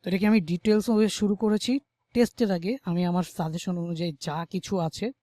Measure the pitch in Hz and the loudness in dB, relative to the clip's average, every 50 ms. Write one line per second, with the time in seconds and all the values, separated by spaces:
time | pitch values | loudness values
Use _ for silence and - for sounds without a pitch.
0 | _ 190 180 190 196 208 220 220 170 151 175 175 _ 214 214 214 202 - 226 214 | _ -2 -2 0 2 4 4 4 2 0 -4 -2 _ 2 2 2 2 2 2 2
1 | 220 208 - - 214 196 208 190 226 214 208 208 - - 254 277 _ _ _ _ | 2 0 0 -2 0 0 0 0 0 0 0 0 0 -2 -2 -4 _ _ _ _
2 | _ _ _ 240 240 220 _ - 240 202 190 170 165 190 247 269 _ 185 170 175 | _ _ _ 0 0 0 _ -2 0 0 0 -2 -2 -6 -6 -6 _ -4 -2 0
3 | 180 175 175 180 175 - - - 165 160 160 175 - - 180 175 170 170 170 160 | 0 0 0 0 -2 -4 4 4 4 4 4 -2 -4 -4 -4 -4 -2 -4 -2 -2
4 | 175 170 151 - - 165 147 160 165 - - 185 - - 202 185 165 160 - - | -2 -4 -4 -6 -8 -6 -6 -6 -6 -4 -6 -6 -4 -2 0 0 0 0 -2 -4
5 | 196 240 269 _ | -6 -6 -6 _